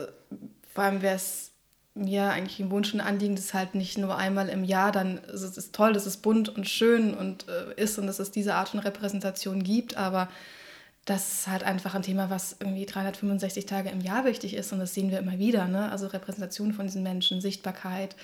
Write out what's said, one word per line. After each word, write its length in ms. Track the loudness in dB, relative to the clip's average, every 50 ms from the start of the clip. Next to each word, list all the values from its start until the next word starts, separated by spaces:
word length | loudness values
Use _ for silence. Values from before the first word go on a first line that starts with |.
| -6 -8 -12 -16 _ -14 -14 -14 -14 -16 -18 _ -18 -8 0
vor 100 | 2 2
allem 180 | 4 4 4
wär's 500 | 2 2 2 0 -2 -4 -6 -6 -10 -12 _ _ _ _ _ _ _ _ -6
mir 340 | -4 -2 0 2 2 2 2
eigentlich 280 | 2 0 -2 -4 -4 -4
ein 120 | -2 0
Wunsch 220 | 2 2 2 2 0
und 80 | 0
ein 60 | 2
Anliegen, 280 | 2 2 2 2 2 0
dass 180 | 0 -2 -2 0
halt 220 | -2 -2 0 0
nicht 220 | -2 -2 -2 -2
nur 200 | -2 0 0 0
einmal 320 | 0 0 2 2 2 0 0
im 140 | 0 0 2
Jahr 280 | 2 4 4 4 4
dann, 280 | 4 2 2 0 -2 -4 -8 -10
also 140 | -10 -8 -8
es 120 | -8 -8
ist 180 | -10 -12 -4 2
toll, 180 | 6 6 6 6
dass 140 | 4 0
es 100 | -2 -4
bunt 320 | 0 4 6 6 6 4 2
und 180 | -2 -4 -2
schön 460 | 0 2 6 8 8 8 8 6 4 2
und, 320 | 0 -2 -4 -4 -6 -8
äh, 320 | -6 -6 -6 -6 -6 -2 0
ist 200 | 0 0 0 0
und 80 | -2
dass 120 | -2 -2 -4
es 120 | -4 -2
diese 240 | -2 0 0 2 2
Art 140 | 2 0 0
von 100 | -2 -2
Repräsentation 840 | -2 -2 -4 -2 -4 -2 -2 0 -2 -2 -2 -2 -4 -2 -2 0 2
gibt, 320 | 2 2 2 2 0 -2
aber 320 | -2 -2 0 2 0 0 -2 -4 -14 -18 -18 -18 -20 -20 -20 -20 -20 -20 -20 _ _ -2
das 280 | -2 0 0 0 -2 -2
ist 140 | -2 -2
halt 160 | -2 -2 0 0
einfach 300 | 0 0 0 -2 -2 -2
ein 80 | -2
Thema, 280 | -2 0 0 0 0 0
was 260 | -2 -2 -4 -6 -8 -6
irgendwie 260 | -4 -4 -2 -4 -4
dreihundertfünfundsechzig 800 | -6 -4 -4 -4 -4 -4 -2 0 0 0 0 0 -2 -4 -4 -4
Tage 240 | -2 -2 -2 -2 -2
im 120 | -2 -2
Jahr 240 | -2 0 0 2 2
wichtig 300 | 2 2 0 -4 -6 -6
ist 180 | -6 -6 -4 -2
und 60 | -2
das 140 | -2 -2 -2
sehen 180 | 0 0 0
wir 80 | 0 0
immer 180 | 0 -2 0
wieder, 280 | 2 2 4 4 4 2
ne? 260 | 2 0 0 0 -2
Also 160 | -2 -4 -6
Repräsentation 640 | -6 -6 -8 -8 -8 -8 -6 -8 -8 -6 -2 -2 -2 -2
von 140 | -2 -4
diesen 160 | -4 -4 -4 -2
Menschen, 380 | -2 -2 0 0 0 0 0
Sichtbarkeit, 720 | -2 -2 -4 -4 -6 -6 -6 -6 -6 -6 -4 -4 -4 -6 -8 -14